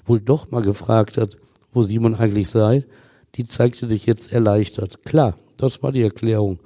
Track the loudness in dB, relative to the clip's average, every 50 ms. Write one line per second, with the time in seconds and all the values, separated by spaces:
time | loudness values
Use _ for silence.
0 | _ 0 0 0 2 0 0 0 -2 -4 -4 -2 0 -2 -2 -2 -2 0 2 2
1 | 2 0 -2 -4 -4 -4 -6 -16 _ _ _ -20 _ _ -2 0 0 0 0 2
2 | 2 0 2 2 0 0 0 0 -2 0 2 2 4 4 2 0 0 -6 -16 _
3 | _ _ _ _ _ _ -12 -12 -8 -6 -2 0 0 0 0 -4 -4 -4 -4 -2
4 | 0 0 -2 -2 -4 -4 -2 0 2 2 2 2 0 -2 -4 -8 -10 -10 -10 -16
5 | _ 0 2 2 2 2 -2 -6 _ _ _ -4 -2 -2 -2 -2 -4 -4 0 0
6 | 0 0 -2 -2 -2 -2 0 0 0 -2 -4 -8 _